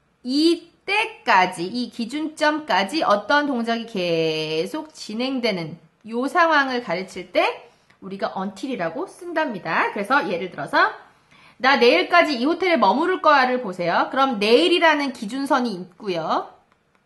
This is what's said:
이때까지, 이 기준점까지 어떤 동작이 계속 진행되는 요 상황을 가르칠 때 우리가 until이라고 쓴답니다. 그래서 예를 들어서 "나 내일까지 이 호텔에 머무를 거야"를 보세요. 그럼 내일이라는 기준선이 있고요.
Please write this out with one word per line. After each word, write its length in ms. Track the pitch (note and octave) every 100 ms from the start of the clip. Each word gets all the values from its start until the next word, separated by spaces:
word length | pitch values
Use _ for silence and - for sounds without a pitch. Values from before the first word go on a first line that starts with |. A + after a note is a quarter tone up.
| _ _
이때까지, 1400 | B3 C#4 D#4+ E4+ - _ - G4+ A4 - - G3+ F3+ F3
이 260 | F3+ A#3+ A#3+
기준점까지 1120 | - A3+ D4 D#4 D#4 D4+ D4+ D#4 F#3+ G3 D#4
어떤 420 | - G#3 - D4 D4
동작이 400 | B3 A#3 A#3 A3+
계속 1040 | F#3+ F3 E3 D#3+ D#3 D#3 D#3+ F#3+ D#4 D#4
진행되는 840 | - - G#3+ C4 C4 A3+ F#3 D#3+ D#3+ _ _ G#3+
요 180 | A#3 C4
상황을 560 | F4+ E4 D4+ C4+ B3
가르칠 480 | A#3+ F3 F#3+ F#3+ F3
때 400 | D4 G4 A#4 - _ _ _
우리가 340 | F#3+ G3 A3 F#3+
until이라고 680 | F#3+ - C4+ A3+ E3 B3 F4+
쓴답니다. 840 | - F4 E4 D4+ G3 D#3+ F3+ A#4
그래서 360 | A#3 G3 C#4+ A3+
예를 220 | F3 F#3
들어서 420 | D#3+ C#3 D4 G4+ - - _ _ _ - -
"나 200 | B3+ C4+
내일까지 600 | A#3 E4 - F4 D#4 B3+
이 80 |
호텔에 320 | C4 E4+ F#4 D#4+
머무를 460 | G3 A#3 F4 F#4
거야"를 400 | D#4+ C#4+ B3 B3+
보세요. 460 | A3+ F#3 E3+ G3 D4
그럼 300 | C4 C4+ A3
내일이라는 720 | G#3 B3 F4 F4 E4 D4 C#4
기준선이 600 | - G3+ C4+ C#4 C#4 A#3+
있고요. 800 | F#3 F3+ - G#3 E3+ D#3+ C4+ - - _ _ _ _